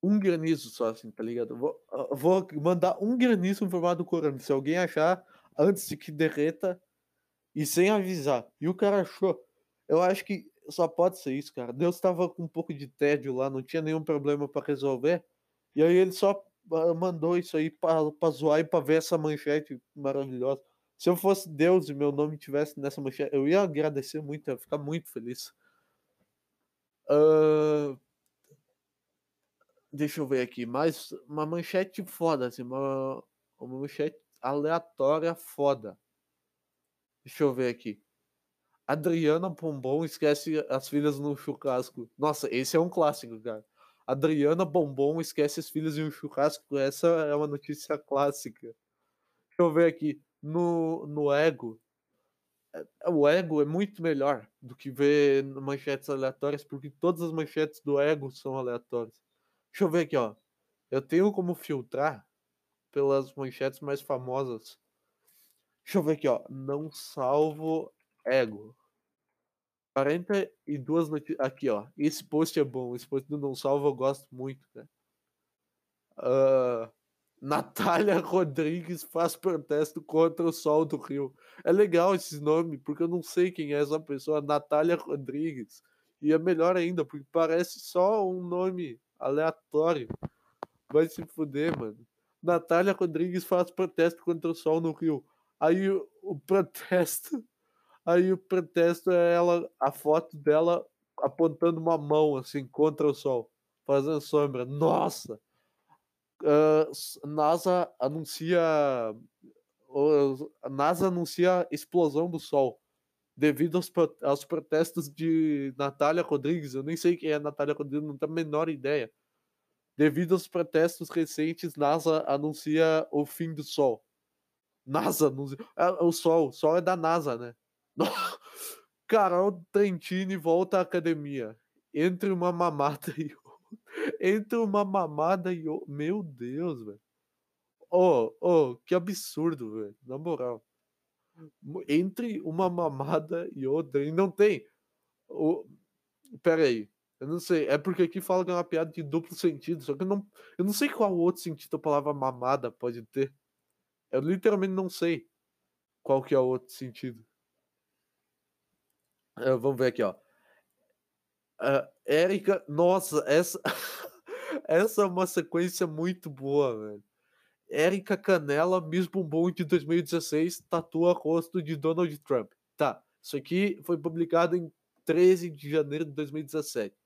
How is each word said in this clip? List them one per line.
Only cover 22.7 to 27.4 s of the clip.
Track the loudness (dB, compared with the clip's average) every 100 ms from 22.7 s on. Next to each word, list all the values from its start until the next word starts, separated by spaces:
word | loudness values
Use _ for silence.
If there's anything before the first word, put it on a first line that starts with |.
| -4
nessa | -8 -6
manchete, | -8 -6 -2 0
eu | 2
ia | 2
agradecer | 2 -2 -2 -4 -8 -10
muito, | -8 -10 -8
eu | -10
ia |
ficar | -6 -6
muito | -4 -8 -8
feliz. | -14 -12 -12 -14 _ _ _ _ _ _ _ _ _ _ _ _ _ _ _ 2
Ah, | 6 8 8